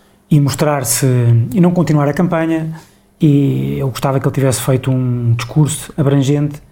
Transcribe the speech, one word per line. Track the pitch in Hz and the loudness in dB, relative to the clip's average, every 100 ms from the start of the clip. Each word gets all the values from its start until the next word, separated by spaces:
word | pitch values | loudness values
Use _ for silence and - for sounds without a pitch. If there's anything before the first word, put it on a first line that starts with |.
| _ _ _ | _ _ _
e | 147 | 2
mostrar-se, | 139 - 151 143 117 - 135 123 120 117 117 | 2 0 0 0 -2 -2 0 2 4 2 2
e | 233 | 2
não | 175 | 2
continuar | 180 165 151 143 | 2 2 2 0
a | |
campanha, | 147 175 165 165 160 160 160 - _ _ _ | 0 0 0 -2 -2 -4 -10 -16 _ _ _
e | 156 143 139 131 135 143 | 2 2 2 -2 -4 -4
eu | 135 | -6
gostava | - 143 135 | -4 -2 0
que | 135 | -2
ele | |
tivesse | 139 131 117 | 0 0 0
feito | - 131 135 | 0 0 0
um | 131 127 123 117 117 | -2 -2 -2 0 -2
discurso | - 151 147 - - - | 0 0 0 -2 -8 -4
abrangente, | 139 139 135 147 147 - - | 0 2 2 0 -2 -6 -18